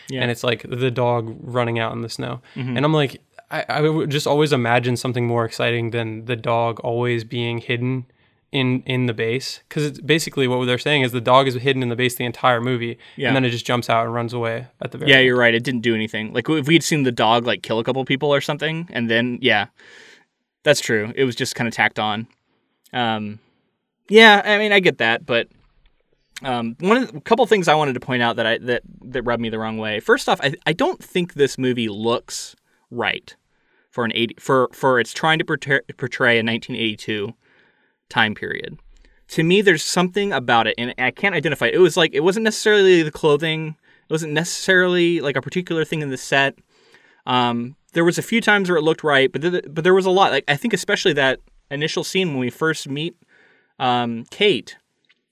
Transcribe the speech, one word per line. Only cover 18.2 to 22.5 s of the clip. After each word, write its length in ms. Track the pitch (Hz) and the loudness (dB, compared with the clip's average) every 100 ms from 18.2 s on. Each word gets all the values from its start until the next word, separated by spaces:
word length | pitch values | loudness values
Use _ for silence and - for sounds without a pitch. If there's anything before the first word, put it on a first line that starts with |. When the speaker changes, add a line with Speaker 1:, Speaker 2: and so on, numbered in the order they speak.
| 147 | 0
Speaker 1:
or 80 | 139 | 0
something, 460 | 147 147 151 160 170 | -2 -4 -4 -6 -8
and 180 | 123 113 | -4 0
then, 300 | 113 123 120 | 0 0 -2
yeah, 240 | 120 107 104 _ - - - - _ _ _ _ | 0 0 -2 _ -20 -20 -20 -20 _ _ _ _
that's 180 | 151 139 | 0 2
true. 320 | - 110 107 120 | 0 -2 -2 -2
It 80 | |
was 120 | 135 117 | -2 -2
just 200 | 127 - | -6 -4
kinda 160 | 117 | -4
tacked 260 | - 107 - | 0 -2 0
on. 300 | 107 104 113 _ _ | -4 -4 -8 _ _